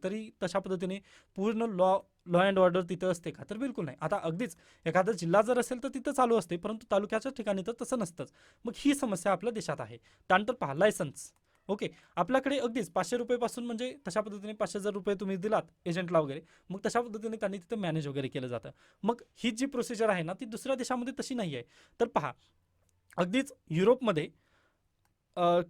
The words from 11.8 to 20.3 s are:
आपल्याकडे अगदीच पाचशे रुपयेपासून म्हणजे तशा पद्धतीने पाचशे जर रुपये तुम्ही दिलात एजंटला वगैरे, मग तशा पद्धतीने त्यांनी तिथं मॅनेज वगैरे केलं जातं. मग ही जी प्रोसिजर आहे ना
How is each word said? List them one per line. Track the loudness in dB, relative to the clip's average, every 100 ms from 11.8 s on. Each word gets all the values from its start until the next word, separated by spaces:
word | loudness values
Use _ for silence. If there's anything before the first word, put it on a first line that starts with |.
| -6 -8 _ -2
आपल्याकडे | 2 2 2 0
अगदीच | 0 -2 -2
पाचशे | -2 0 0
रुपयेपासून | 0 0 0 -4 -6
म्हणजे | -4 -6 -8 -6
तशा | -4
पद्धतीने | -4 -6 -8
पाचशे | -4 -4 -2
जर | -4
रुपये | -2 -2 -2
तुम्ही | -2 -4
दिलात | 0 0 -2 _ -4
एजंटला | -4 0 2
वगैरे, | 0 -4 -12 _ -12
मग | -6 -2
तशा | 0
पद्धतीने | -2 -6 -8 -4
त्यांनी | -4 -6
तिथं | -8 -4
मॅनेज | -2 -2 -4
वगैरे | -4 -4
केलं | -6 -6
जातं. | -6 -10 -20 _ _
मग | -4 -4 -8 -4
ही | -4
जी | -2 -2
प्रोसिजर | -2 -4 0 2
आहे | 2
ना | -2